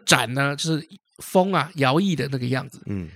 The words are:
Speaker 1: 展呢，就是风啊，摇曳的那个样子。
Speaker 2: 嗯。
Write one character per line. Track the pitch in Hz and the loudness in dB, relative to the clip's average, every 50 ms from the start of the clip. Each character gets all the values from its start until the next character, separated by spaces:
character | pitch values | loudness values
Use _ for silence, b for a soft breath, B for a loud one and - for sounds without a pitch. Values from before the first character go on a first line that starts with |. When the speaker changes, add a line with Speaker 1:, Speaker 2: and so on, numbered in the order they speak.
| - | 2
Speaker 1:
展 | - 160 131 120 113 127 | 2 2 2 2 0 0
呢， | 139 139 143 143 | 0 0 -2 -2
就 | 139 - | -2 -2
是 | 160 160 143 - - - - _ _ _ - | -2 -2 -2 -4 -8 -16 -20 _ _ _ -18
风 | - - - 185 185 196 | -6 0 2 2 2 4
啊， | 190 160 135 160 - | 2 0 0 -2 -2
摇 | 156 135 127 139 | 0 2 4 4
曳 | 160 202 196 165 | 4 2 2 0
的 | 131 127 139 | 0 -2 -2
那 | 135 131 | -4 -4
个 | 123 | -2
样 | 123 131 127 135 131 | -2 -4 -4 -6 -8
子。 | - - - | -14 -14 -10
Speaker 2:
嗯。 | - 101 95 87 78 - | -8 -8 -8 -8 -10 -4